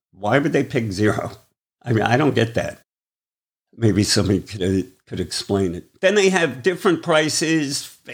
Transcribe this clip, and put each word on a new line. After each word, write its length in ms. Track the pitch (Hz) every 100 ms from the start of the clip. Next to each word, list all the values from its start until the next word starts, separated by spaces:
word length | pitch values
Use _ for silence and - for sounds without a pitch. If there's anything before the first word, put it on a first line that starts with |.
| _
Why 260 | 95 101 135
would 140 | 151
they 120 | 143
pick 280 | 120 139 113
zero? 400 | 92 107 101 - - _ _ _ _
I 100 | 120
mean, 120 | 113
I 120 | 98 123
don't 180 | 151
get 200 | 117 117
that. 260 | - 82 - _ _ _ _ _ _ _ _ _ -
Maybe 280 | 113 95
somebody 360 | 98 107 92 95
could, 220 | - 101
uh, 240 | 92 95 - _ _
could 140 | 90
explain 540 | 85 - - 98 92
it. 260 | 87 - -
Then 140 | 190
they 140 | 208 190
have 340 | 185 165 127
different 400 | 185 175 208 160
prices, 960 | 165 156 156 - 160 160 139 135 - - -